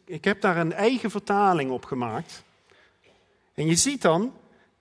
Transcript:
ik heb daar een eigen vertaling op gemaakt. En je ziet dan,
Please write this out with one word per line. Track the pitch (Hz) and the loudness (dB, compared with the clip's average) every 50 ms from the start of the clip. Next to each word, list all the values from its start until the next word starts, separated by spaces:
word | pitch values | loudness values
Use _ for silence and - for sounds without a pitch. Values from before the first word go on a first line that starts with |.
| _ | _
ik | - - 151 - | -14 -14 -4 -2
heb | 196 208 202 | -2 0 2
daar | - 196 170 170 | 2 2 2 2
een | 165 160 - | 0 -2 0
eigen | - 196 233 262 240 - 202 | 0 0 0 0 0 -2 -4
vertaling | - 202 - - 202 202 208 190 180 156 135 131 | -6 -4 -4 -2 0 2 4 4 4 2 0 -2
op | 127 120 - | -4 -6 -6
gemaakt. | - 139 127 120 113 110 127 170 - - - - _ _ _ _ _ _ _ _ _ _ _ _ _ _ _ _ _ _ _ _ _ _ | -8 -6 -6 -6 -4 -6 -8 -8 -10 -14 -20 -20 _ _ _ _ _ _ _ _ _ _ _ _ _ _ _ _ _ _ _ _ _ _
En | - 151 | -4 0
je | 160 170 | 2 2
ziet | 165 - 269 285 - | 2 2 0 0 2
dan, | - 175 160 175 220 262 - - - _ _ _ _ _ _ _ | 2 4 4 4 2 -2 -6 -10 -20 _ _ _ _ _ _ _